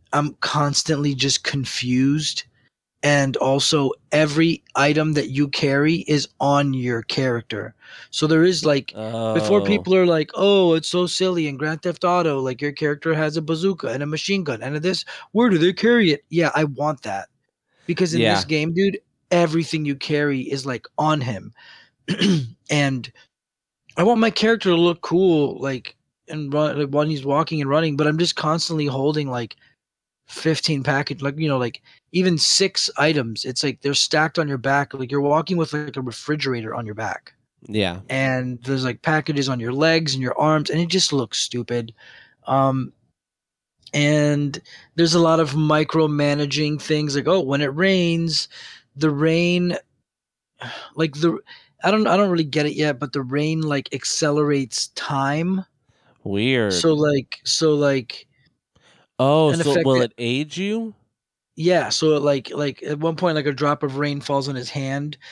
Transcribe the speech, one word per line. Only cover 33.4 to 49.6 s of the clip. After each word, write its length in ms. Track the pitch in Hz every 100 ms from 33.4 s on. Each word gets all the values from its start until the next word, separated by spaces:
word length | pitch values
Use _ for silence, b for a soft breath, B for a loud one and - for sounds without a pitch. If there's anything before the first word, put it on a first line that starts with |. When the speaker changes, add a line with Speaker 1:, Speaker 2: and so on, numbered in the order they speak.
| 131
Speaker 1:
It's 160 | 123
like 180 | 147 120
they're 120 | 143
stacked 460 | 143 - 151 160 -
on 80 | 147
your 100 | 135
back. 360 | 139 139 139 135
Like, 160 | 127
you're 100 | 143
walking 340 | 143 156 160 175
with, 140 | 156
like, 220 | 151 147 139
a 40 |
refrigerator 720 | 127 - - 151 139 120 110
on 100 | 123 110
your 100 | 104
back. 380 | 104 - - _ _ _ -
Speaker 2:
Yeah. 320 | 107 92 87 101
Speaker 1:
And 480 | 135 135 127 127 120
there's, 200 | 131 135 127
like, 160 | 117
packages 440 | 165 156 165 143 135
on 100 | 123
your 140 | 117
legs 400 | 135 160 165 151 135
and 80 |
your 120 | 127 -
arms, 300 | 151 156 151
and 80 | 156
it 60 | 170
just 260 | 185 -
looks 240 | 139 110 -
stupid. 560 | - 123 117 120 110 - B B B B -
Um, 440 | 135 135 131 131 _ _ _ _ _ _ _ _ _ -
and 680 | 147 147 151 147 147 143 - - B B 165
there's 180 | 165
a 60 | 170
lot 200 | 165 165
of 120 | 151
micromanaging 1300 | 151 151 151 151 160 156 147 147 143 143 143 151 151
things, 340 | - 151 151 139
like, 120 | 143
oh, 140 | 185
when 200 | 135 139
it 120 | 143 147
rains, 720 | 190 185 170 165 165 156 - B B B B 139
the 140 | 156
rain, 680 | 143 160 165 175 175